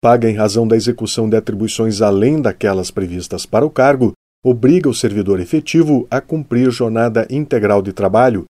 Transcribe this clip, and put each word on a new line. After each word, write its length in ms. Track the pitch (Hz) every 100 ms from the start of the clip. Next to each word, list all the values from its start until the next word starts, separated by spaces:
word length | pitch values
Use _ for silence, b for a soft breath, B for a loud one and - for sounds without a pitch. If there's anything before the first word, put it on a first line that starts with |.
paga 300 | 117 120 113
em 40 |
razão 320 | 107 107 104 117
da 100 | 113
execução 520 | 107 120 110 - 110
de 80 | 110
atribuições 640 | 107 104 107 - 113 101
além 400 | 107 98 113 156
daquelas 500 | 120 92 107 95 92
previstas 560 | - 92 90 87 92 -
para 180 | 104 147
o 40 |
cargo, 420 | - 131 135 117 - _ _
obriga 440 | 131 123 123 175 151
o 60 |
servidor 460 | 110 120 101 98 95
efetivo 680 | 87 156 151 160 160 139 -
a 100 | 127
cumprir 500 | - 160 143 120 131
jornada 560 | 117 120 110 117 113 110
integral 500 | 131 151 123 104 101
de 120 | 98
trabalho 520 | 95 98 107 127 104 82